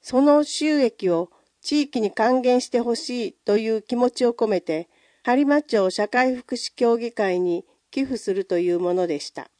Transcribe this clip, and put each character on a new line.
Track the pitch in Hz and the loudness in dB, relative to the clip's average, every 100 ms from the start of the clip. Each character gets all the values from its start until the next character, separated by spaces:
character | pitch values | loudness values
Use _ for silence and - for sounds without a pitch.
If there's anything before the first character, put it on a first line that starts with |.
そ | - 254 | 0 2
の | 285 294 | 4 4
収 | 294 - 302 302 | 2 -2 0 2
益 | 247 - 190 | 0 0 0
を | 165 180 _ _ _ | 0 -2 _ _ _
地 | - 294 | -2 -2
域 | 285 247 | 0 -2
に | 208 | -2
還 | 208 220 254 | 0 2 2
元 | 247 247 | 4 2
し | - | 2
て | 247 | -2
ほ | 240 | -2
し | 226 - 247 220 | -4 -4 -6 -6
い | |
と | - - 208 | -8 -2 0
い | 220 | 0
う | 220 | -4
気 | - 240 | -2 0
持 | 247 | 0
ち | - 240 | 0 -2
を | |
込 | 233 220 | 0 0
め | 190 | 0
て、 | - 160 175 _ _ _ | -2 -6 -6 _ _ _
播 | - 254 | -2 2
磨 | 285 294 | 4 2
町 | 294 220 185 | 2 0 0
社 | 185 208 | 0 -2
会 | 247 254 247 | 0 0 -2
福 | - | -8
祉 | 254 - - | -8 -8 -2
協 | 233 233 | 0 0
議 | 233 | -2
会 | 226 202 180 | -4 -2 0
に | 180 170 - _ _ | 0 -2 -6 _ _
寄 | - | -6
付 | 269 247 | -4 -6
す | - | -4
る | 190 | -4
と | 185 180 | -2 -2
い | 180 | 0
う | 175 | 0
も | 180 | 0
の | 185 175 | -2 -2
で | 147 | -4
し | - | -8
た。 | - - | -16 -18